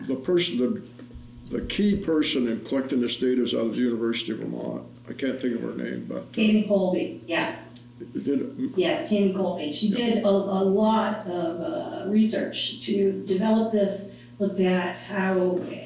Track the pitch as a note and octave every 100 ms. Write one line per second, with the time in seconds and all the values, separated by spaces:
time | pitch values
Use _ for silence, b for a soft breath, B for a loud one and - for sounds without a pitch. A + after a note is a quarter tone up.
0 | - C3 - F3 - B2 B2+ G#3 - -
1 | - - - - - - - - G#3 G3+
2 | - D#3 D3 C#3+ A#2+ A2 - C3+ C3 B2+
3 | A#2+ - B2+ B2 A#2 B2 A2+ A#2 B2 A2+
4 | A#2 A#2 - A2 A2+ A#2+ A#2+ A#2 - -
5 | - - C3+ - B2+ A2+ A#2 B1+ - A#1+
6 | - B1 - - G#3+ G#3+ F#3+ G3 F#3 F3+
7 | - - - E3 D#3 - - - - -
8 | - - C#3 C3+ - B2 C3 F#3 E3 -
9 | - G#3 F#3+ F#3 F3 D3+ D3 - G#3 A#3+
10 | A#3 G#3 G3+ G3 F#3+ F#3+ G3 G3+ A3 A3
11 | G#3+ G#3 F3+ F3 E3+ F3+ - - - -
12 | F#3+ G#3+ A3 F#3 - - - - - G3+
13 | G3 F#3+ - F#3 A3 A3 A3 G#3 F#3+ -
14 | - B B B F#3 F#3 F#3 F#3 F3+ -
15 | - G3+ F#3+ F#3 F3+ F3 - -